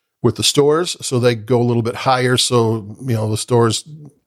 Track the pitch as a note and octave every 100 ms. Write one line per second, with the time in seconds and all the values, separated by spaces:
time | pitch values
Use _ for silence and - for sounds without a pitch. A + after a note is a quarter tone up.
0 | _ _ A#2 - - D3 C#3+ D#3 F3+ -
1 | - B2 B2 A2+ G#2+ A#2+ A#2+ A#2+ A2+ -
2 | C3+ B2+ B2+ B2+ - B2 A2+ A2+ G2+ A2
3 | C3 A2 G#2+ G#2+ - A#2+ A#2 G#2 D#3 D3+
4 | D3 _